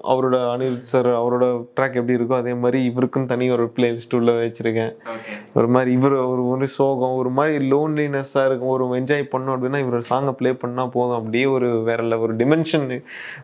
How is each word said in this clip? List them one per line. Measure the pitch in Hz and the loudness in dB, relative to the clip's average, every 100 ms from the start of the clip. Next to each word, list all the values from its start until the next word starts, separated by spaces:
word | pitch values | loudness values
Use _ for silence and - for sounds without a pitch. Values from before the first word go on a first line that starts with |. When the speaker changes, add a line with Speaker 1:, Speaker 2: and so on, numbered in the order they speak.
Speaker 1:
அவரோட | - 131 131 127 123 | -2 0 2 2 0
அனிருத் | 123 131 123 | -2 -2 -4
சார், | 127 131 123 | -2 2 2
அவரோட | 120 120 123 127 123 120 - | 2 2 2 2 0 -4 -2
ட்ராக் | 135 | 0
எப்படி | 123 120 | 0 0
இருக்கோ | 123 120 131 | 0 2 0
அதே | 120 | 0
மாதிரி | 123 123 131 127 | -2 0 2 0
இவருக்குன்னு | 120 127 139 127 | 0 0 0 -2
தனி | 123 127 | 0 0
ஒரு | 120 117 117 | 0 0 0
பிளேலிஸ்ட் | 120 117 117 123 | 0 0 -2 0
உள்ள | 117 | 2
வச்சிருக்கேன். | 117 117 113 113 113 113 - | 2 0 -2 -2 0 -2 -6
Speaker 2:
ஓகே. | 117 113 - 104 - | -12 -12 -12 -14 -4
Speaker 1:
ஒரு | 127 117 | 0 4
மாதிரி | 127 127 127 | 4 4 2
இவரு | 135 139 127 | 4 2 0
ஒரு, | 127 123 | 0 0
ஒரு | 127 135 | 0 -2
சோகம், | - 139 135 127 131 | 0 0 2 0 0
ஒரு | 127 | 0
மாதிரி | 127 151 147 135 | 2 2 2 2
லோன்லினஸ்ஸா | 139 156 151 147 139 135 139 135 | 2 2 0 -2 -2 -2 0 2
இருக்கும், | 131 127 | 0 0
ஒரு | 131 127 | 0 0
என்ஜாய் | 123 131 147 143 | -2 0 -2 -2
பண்ணோம் | 131 131 131 | -4 -2 -2
அப்படின்னா | 127 139 | -2 -2
இவரோட | 131 120 117 | -2 -2 0
சாங்கை | 131 139 | 0 0
ப்ளே | 127 127 | 0 0
பண்ணா | 127 123 123 127 | 0 -4 -4 -4
போதும், | 123 123 120 | -2 -2 -2
அப்படியே | 110 117 135 | -2 0 2
ஒரு | 135 123 113 | 2 2 0
வேற | 110 117 | 0 0
level, | 117 113 | 0 0
ஒரு | 113 113 | 0 0
டிமென்ஷன் | 123 160 156 160 135 127 - - - - | 2 2 2 -2 -2 -6 -10 -18 -16 -18